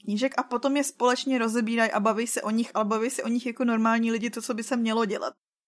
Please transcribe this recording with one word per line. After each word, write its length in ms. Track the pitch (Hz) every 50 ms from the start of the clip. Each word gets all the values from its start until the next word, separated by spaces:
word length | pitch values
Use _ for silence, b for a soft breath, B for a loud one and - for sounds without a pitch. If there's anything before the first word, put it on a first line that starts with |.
| -
knížek 300 | 202 208 208 262 269 269 254
a 40 |
potom 340 | - - 247 233 269 277 277
je 80 | 285 277
společně 540 | - - - 240 247 247 - - 269 262 240
rozebírají 520 | 226 226 220 240 220 220 233 233 226 214
a 80 | - 214
baví 260 | 202 226 202 220 240
se 160 | 233 - -
o 80 | - 208
nich, 200 | 214 226 233 - -
ale 100 | 214 214
baví 260 | 202 226 220 226 262
se 120 | - -
o 60 | - 226
nich 180 | 240 247 -
jako 180 | 240 233 - 254
normální 480 | 240 226 220 220 226 226 233 226 226
lidi, 180 | 226 220 233 233
to, 120 | - 240
co 120 | - - 233
by 80 | 226
se 140 | 220 - 262
mělo 280 | 240 226 226 220 233 226
dělat. 280 | 190 214 - - - - _ _ _ _ _ _